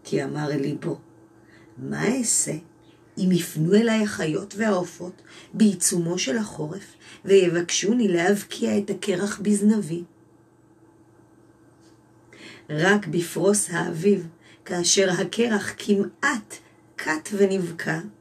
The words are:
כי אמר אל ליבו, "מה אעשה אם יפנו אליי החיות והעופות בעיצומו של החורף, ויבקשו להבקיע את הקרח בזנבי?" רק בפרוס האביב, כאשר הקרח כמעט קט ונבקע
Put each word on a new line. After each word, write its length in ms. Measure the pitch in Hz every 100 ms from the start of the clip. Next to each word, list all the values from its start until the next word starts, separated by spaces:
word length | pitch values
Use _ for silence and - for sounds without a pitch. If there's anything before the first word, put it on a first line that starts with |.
כי 200 | - -
אמר 280 | 139 147 147
אל 80 | 151
ליבו, 380 | 139 - 170 165 - - - - - - - -
"מה 300 | 135 143 160
אעשה 440 | 262 226 - - 156 - _ - _ _ -
אם 140 | 185
יפנו 420 | 175 - 151 160
אליי 280 | 208 233 220
החיות 520 | 208 202 160 151 202 196
והעופות 640 | 226 185 175 - 175 - - - -
בעיצומו 640 | 175 214 175 - 180 165 185
של 200 | 262 240
החורף, 560 | 208 - 151 196 - - - -
ויבקשו 680 | - 196 175 170 170 - 180
להבקיע 840 | 247 208 170 180 202 - - 226 214
את 120 | 196
הקרח 500 | 185 - 180 208 -
בזנבי?" 600 | 196 202 208 220 156 170 175 _ _ _ _ _ _ _ _ _ _ _ _ _ _ _ - _ - _ _ _ _ - - - -
רק 360 | 151 180 208 165
בפרוס 640 | 170 170 165 180 208 -
האביב, 560 | 170 170 165 196 190 165 - - -
כאשר 460 | - 180 170 - 190
הקרח 640 | 175 185 - 233 208 - -
כמעט 760 | - 196 - - - 254 - - - _ _ -
קט 320 | - 311 -
ונבקע 680 | 202 196 190 170 165 - 160 208 -